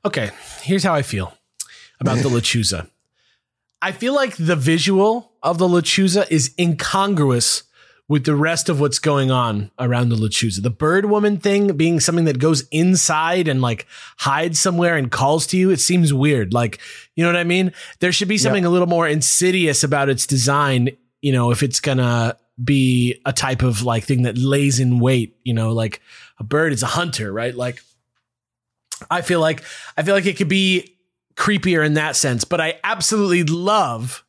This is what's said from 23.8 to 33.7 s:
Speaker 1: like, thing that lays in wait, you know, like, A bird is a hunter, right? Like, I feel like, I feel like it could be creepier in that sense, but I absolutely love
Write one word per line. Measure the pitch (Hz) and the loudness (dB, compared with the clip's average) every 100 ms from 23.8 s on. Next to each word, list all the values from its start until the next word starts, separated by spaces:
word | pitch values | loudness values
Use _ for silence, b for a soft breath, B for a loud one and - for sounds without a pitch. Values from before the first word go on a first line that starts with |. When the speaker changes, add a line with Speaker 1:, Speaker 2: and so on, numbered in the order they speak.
Speaker 1:
like, | 123 117 | -2 -4
thing | - 131 | -2 0
that | 123 117 | 0 0
lays | 135 139 139 127 | 0 2 2 2
in | 127 123 | 2 2
wait, | 120 131 110 _ | 2 2 -2 _
you | 123 | -4
know, | 113 110 | -2 -2
like, | 113 113 - B B B B | -2 -4 -8 B B B B
A | |
bird | 110 147 160 | -4 -2 0
is | 123 | -2
a | 123 | -4
hunter, | 165 175 123 104 | -4 -4 -6 -6
right? | 104 120 | -4 -6
Like, | 123 123 127 _ _ _ _ _ _ _ _ _ _ _ - - | -4 -8 -8 _ _ _ _ _ _ _ _ _ _ _ -16 -6
I | 175 | -4
feel | - 175 | 0 0
like, | 160 156 B B B - | 0 -2 B B B -4
I | |
feel | 160 | 0
like | 196 185 | 0 0
it | 170 | -2
could | 165 | 0
be | 196 190 180 - _ _ _ _ | 2 2 0 -2 _ _ _ _
creepier | - - 202 185 170 | -4 0 0 2 2
in | 151 | 2
that | 151 156 135 | 0 0 -2
sense, | 139 120 | -2 -2
but | - 175 | -2 -2
I | 160 - | -2 -4
absolutely | 196 220 - 214 202 175 | -6 -4 -2 0 2 2
love | 156 165 185 | 2 0 2